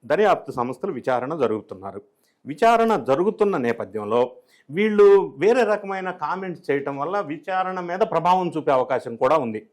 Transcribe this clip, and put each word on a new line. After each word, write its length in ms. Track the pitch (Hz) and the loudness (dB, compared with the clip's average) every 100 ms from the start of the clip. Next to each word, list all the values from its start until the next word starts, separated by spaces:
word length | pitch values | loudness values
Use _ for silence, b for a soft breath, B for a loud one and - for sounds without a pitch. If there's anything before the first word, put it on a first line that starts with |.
| 117 | -2
దర్యాప్తు 460 | 156 208 165 - | 2 2 2 -2
సంస్థలు 400 | 127 123 127 202 | -6 -6 -6 -8
విచారణ 460 | 139 123 123 127 160 | -6 -2 -2 -2 -2
జరుగుతున్నారు. 640 | 120 107 98 95 98 98 _ _ _ _ 123 | -2 -2 -8 -14 -14 -14 _ _ _ _ -14
విచారణ 500 | 147 226 233 226 208 | 0 4 4 2 0
జరుగుతున్న 640 | 120 139 190 185 202 180 | 2 0 0 0 0 0
నేపథ్యంలో 720 | 120 117 101 104 104 117 123 - b b b | -2 -4 -6 -8 -2 0 0 -4 b b b
వీళ్ళు 640 | 151 214 208 202 196 175 135 | -2 0 6 8 8 4 -2
వేరే 260 | 180 247 | 2 2
రకమైన 480 | 214 208 202 190 185 | 2 0 -2 -8 -6
కామెంట్స్ 600 | 175 151 180 190 160 - | -6 -6 -6 -6 -10 -2
చేయటం 260 | 143 143 139 | -2 -2 -6
వల్ల 220 | 147 202 | -4 -4
విచారణ 600 | 151 156 - 185 185 185 | -6 -8 -6 -4 -4 -6
మీద 200 | 175 180 | -6 -2
ప్రభావం 540 | 170 165 165 185 180 156 | -2 0 2 2 0 -4
చూపే 140 | 147 | 0
అవకాశం 440 | 135 123 127 123 117 | 2 2 -2 -4 -2
కూడా 220 | 131 156 | 2 2
ఉంది. 300 | 120 107 - | 0 -6 -12